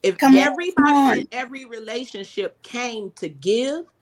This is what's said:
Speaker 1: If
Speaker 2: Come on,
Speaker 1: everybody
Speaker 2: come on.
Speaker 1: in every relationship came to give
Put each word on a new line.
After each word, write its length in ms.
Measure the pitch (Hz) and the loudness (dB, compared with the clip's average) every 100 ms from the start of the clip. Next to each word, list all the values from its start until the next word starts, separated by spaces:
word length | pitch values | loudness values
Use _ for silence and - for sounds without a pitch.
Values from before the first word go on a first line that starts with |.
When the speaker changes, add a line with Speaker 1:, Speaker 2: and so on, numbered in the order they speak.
Speaker 1:
If 160 | 196 180 | -2 2
Speaker 2:
Come 180 | 277 269 | 6 8
on, 100 | 285 | 6
Speaker 1:
everybody 300 | 294 349 359 | -2 -4 0
Speaker 2:
come 100 | 285 | 4
on. 320 | 285 269 214 | 4 4 0
Speaker 1:
in 80 | - | -4
every 320 | 240 254 269 | -10 -10 -12
relationship 960 | 254 226 214 233 254 202 190 - 185 _ | -16 -16 -10 -10 -10 -14 -12 -8 -8 _
came 500 | - 240 247 220 196 | -14 -10 -8 -8 -12
to 160 | - 165 | -12 -14
give 560 | 143 160 226 262 302 339 _ | -8 -2 0 -2 -6 -12 _